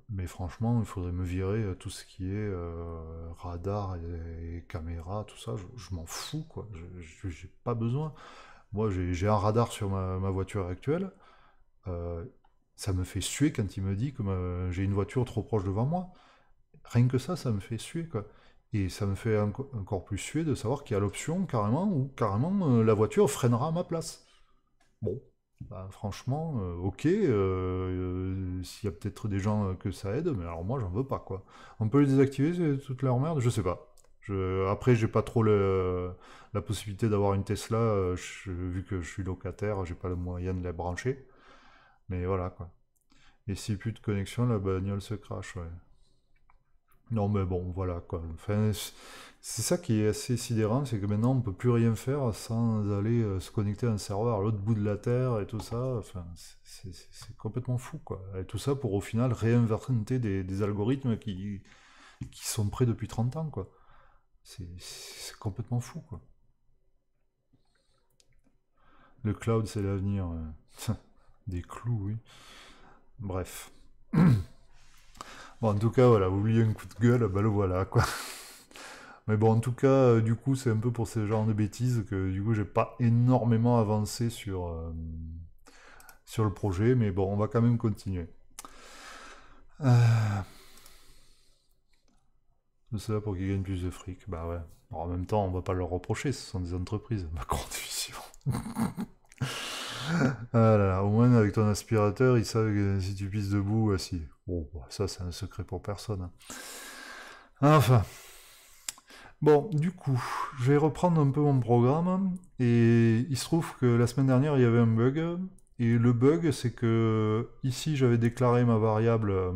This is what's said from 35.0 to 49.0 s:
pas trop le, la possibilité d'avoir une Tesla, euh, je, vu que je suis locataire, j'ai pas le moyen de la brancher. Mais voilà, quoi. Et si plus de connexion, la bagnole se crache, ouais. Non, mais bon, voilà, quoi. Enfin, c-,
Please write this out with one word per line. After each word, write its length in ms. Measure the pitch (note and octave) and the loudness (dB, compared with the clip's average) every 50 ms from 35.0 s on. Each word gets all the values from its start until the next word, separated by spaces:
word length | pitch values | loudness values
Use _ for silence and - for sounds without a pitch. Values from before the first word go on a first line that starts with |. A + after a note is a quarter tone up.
| A2+ G#2+ | 4 2
pas 140 | - A2+ | 0 0
trop 200 | G#2+ - - A#2+ | -2 0 0 2
le, 680 | A2 G#2+ G#2+ G2+ G2 G2 F#2+ F#2+ F#2 F#2 F2+ F2+ F2+ F2+ F#2 - - - - - - - - | 4 4 4 4 4 4 2 2 2 0 -2 -2 -4 -6 -10 -12 -18 -20 -20 -20 -14 -6 -6
la 80 | G#2 | -6
possibilité 460 | G2+ - G#2 - - G#2 G2 F#2+ A#2 A2 | -4 -4 -6 -6 -6 -10 -6 -2 0 2
d'avoir 260 | G#2 G2+ G2+ G2+ G2 | 4 4 4 4 2
une 80 | G2 | 2
Tesla, 340 | G2 - G#2 G2 - - A2 | 0 -2 -4 -4 -4 -2 0
euh, 380 | A2+ A#2 A2+ G#2 G2 F#2+ F2+ F2+ | 0 2 2 2 2 2 0 -2
je, 380 | F2 - - - - - G2 | -4 -6 -10 -14 -14 -12 -10
vu 320 | F2+ F2 F2+ F#2 F2 F#2+ F2+ | -8 -6 -6 -4 -4 -6 -6
que 160 | - G2 F2+ | -4 -6 -6
je 100 | E2 - | -6 -8
suis 140 | - - F#2 | -8 -8 -6
locataire, 600 | F#2 F#2 - - F#2+ F2 - G2+ G#2 G#2 G2 F#2 | -6 -6 -6 -8 -10 -8 -4 -4 -4 -2 -4 -4
j'ai 120 | E2 F2+ | -6 -8
pas 120 | - - F#2 | -8 -6 -6
le 60 | F2+ | -4
moyen 400 | F2 F2 F2+ F2+ F2 F2+ F#2 F#2 | -4 -4 -6 -6 -4 -4 -4 -4
de 80 | F2+ | -4
la 100 | F2 F2+ | -4 -6
brancher. 540 | E2+ E2 E2+ F2 F2+ - - B2+ C#3 - - - _ _ _ - - - - - - - _ _ _ _ _ - | -6 -6 -6 -6 -6 -4 -4 -4 -4 -6 -10 -20 _ _ _ -20 -20 -20 -20 -20 -20 -20 _ _ _ _ _ -8
Mais 160 | F#2 F2+ F2+ | -6 -4 -2
voilà, 260 | F2+ G2 F#2 F2+ F#2 | -2 -2 -2 -2 -6
quoi. 200 | - - F2 F2 - _ _ _ _ _ _ _ _ - - - _ _ - G#2 | -8 -12 -16 -16 -16 _ _ _ _ _ _ _ _ -20 -20 -20 _ _ -8 -8
Et 80 | G2 | -8
si 180 | - - - G#2+ | -6 -4 -6 -6
plus 160 | F#2+ - A2+ | -4 -4 -8
de 60 | G#2 - | -8 -6
connexion, 480 | - A2+ G#2 G2 G2 - - - A#2+ | -4 -4 -2 -2 -4 -4 -2 -2 0
la 140 | B2 A#2 G2+ | 0 0 0
bagnole 420 | G2 F#2+ F#2+ F#2 F#2+ G2 G2+ G2 | 0 0 -2 -2 -2 -2 -4 -4
se 120 | - - A2 | -6 -8 -10
crache, 420 | G2 - - G#2 G2 G2 - - | -10 -10 -10 -10 -10 -10 -12 -12
ouais. 120 | F#2+ E2+ E2 E2+ E2+ - _ - _ _ _ _ _ _ _ _ _ _ _ _ _ _ _ _ _ _ _ _ _ _ - | -12 -12 -12 -12 -16 -18 _ -20 _ _ _ _ _ _ _ _ _ _ _ _ _ _ _ _ _ _ _ _ _ _ -6
Non, 180 | A#2 A2 G2+ G2+ | -2 -2 0 0
mais 160 | G#2 G2+ F#2+ | 0 0 0
bon, 280 | F#2 F#2 F2 F2+ F2+ F2 | 0 -2 -4 -4 -4 -4
voilà, 260 | F#2+ F#2 F2+ F2 E2+ | -4 -4 -4 -4 -6
quoi. 220 | - - - E2+ E2 E2 D#2+ | -8 -8 -8 -8 -8 -8 -12
Enfin, 360 | - - - G#2 G#2 G#2+ G#2+ G2+ | -10 -6 -2 0 2 2 2 0
c-, 180 | - - - - - | -2 -6 -12 -14 -18